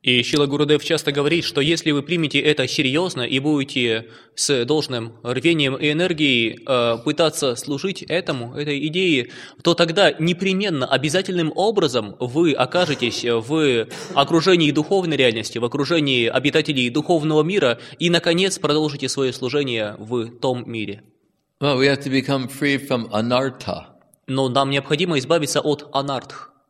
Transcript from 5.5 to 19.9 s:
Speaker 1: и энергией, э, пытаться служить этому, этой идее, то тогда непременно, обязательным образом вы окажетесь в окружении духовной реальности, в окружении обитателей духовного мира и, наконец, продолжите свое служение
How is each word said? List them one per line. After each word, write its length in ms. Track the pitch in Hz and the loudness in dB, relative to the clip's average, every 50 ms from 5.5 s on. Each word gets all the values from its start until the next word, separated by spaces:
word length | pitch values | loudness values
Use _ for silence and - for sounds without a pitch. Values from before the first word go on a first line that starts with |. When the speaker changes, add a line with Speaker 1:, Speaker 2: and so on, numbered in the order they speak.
| 170 156 143 131 135 | 2 2 0 -2 -2
Speaker 1:
и 140 | - 151 147 | -2 -2 -2
энергией, 720 | 151 160 180 185 170 147 156 139 127 120 117 110 - - - | 0 0 0 -2 0 0 2 2 2 2 2 0 -4 -8 -4
э, 320 | - 131 123 120 117 117 117 123 | -2 0 0 2 0 -2 -2 -2
пытаться 520 | 156 147 - 170 156 160 - 147 131 117 | -4 0 0 0 0 0 -2 -2 -2 -4
служить 460 | 117 - - 143 135 - 196 190 - | -4 -6 -8 -8 -6 -4 -6 -6 -8
этому, 520 | - - 156 180 180 170 151 127 117 117 123 | -8 -4 -4 -4 -2 -4 -6 -6 -6 -8 -8
этой 320 | 131 147 151 143 139 143 | -8 -6 -4 -4 -4 -4
идее, 420 | 156 156 180 190 180 156 127 117 - - - - - - - | -4 -2 0 2 2 2 2 0 -4 -10 -18 -18 -20 -20 -2
то 120 | - 170 170 | 0 0 4
тогда 380 | 160 170 165 165 196 196 156 - - | 4 2 2 4 4 4 4 4 2
непременно, 680 | 160 175 180 175 196 196 190 185 208 202 165 135 127 | 0 0 0 0 0 -2 0 0 0 -2 0 -2 0
обязательным 680 | - - 131 131 156 143 185 196 196 185 175 165 156 - | 0 0 0 0 2 0 0 0 0 -2 0 -2 0 0
образом 580 | - 185 220 220 208 175 139 120 120 107 101 95 - | 0 0 2 2 2 0 2 0 -2 -2 -4 -8 -6
вы 320 | 123 123 120 156 175 160 | -8 -2 0 2 2 4
окажетесь 720 | 139 - 127 127 - 175 180 160 143 - 127 117 110 - - | 4 2 0 0 2 0 2 2 0 0 -2 -2 -2 -2 -2
в 640 | 120 117 113 110 123 151 160 156 139 123 117 107 - - - - - - | 0 0 0 0 0 0 2 4 4 2 2 0 -4 -8 -14 -12 0 2
окружении 560 | 143 143 - 170 165 156 190 185 175 160 147 | 2 2 4 2 2 4 4 4 6 4 4
духовной 460 | 139 151 151 - 196 196 180 165 151 | 2 2 0 2 0 0 0 0 2
реальности, 420 | 135 131 123 110 113 107 - - 117 | 4 4 4 4 0 -6 -6 -4 -4
в 60 | 120 | -4
окружении 640 | 120 - 143 147 131 175 165 151 139 131 123 117 113 | -2 -2 -2 0 0 2 2 2 2 2 2 2 2
обитателей 600 | - 131 127 143 - 156 156 - 147 131 123 120 | 0 0 0 2 2 2 0 2 0 0 0 0
духовного 520 | 120 151 143 - 175 160 147 156 156 156 | 0 -2 0 2 0 2 2 2 2 2
мира 360 | 151 165 202 202 151 123 117 - - - - - | 2 2 2 2 2 2 0 -2 -6 -20 -8 -2
и, 100 | 160 170 | 0 2
наконец, 480 | 170 170 165 170 170 175 190 190 185 - | 2 2 2 2 2 2 0 0 -2 -2
продолжите 500 | - 147 147 156 156 151 139 143 135 127 | -2 0 2 2 0 -2 -4 -6 -6 -6
свое 240 | - 139 135 127 | -2 -2 -2 -2
служение 640 | 123 - 131 123 123 147 147 131 120 113 107 104 | -2 -4 -6 -2 -2 -2 -2 -2 -2 -4 -4 -6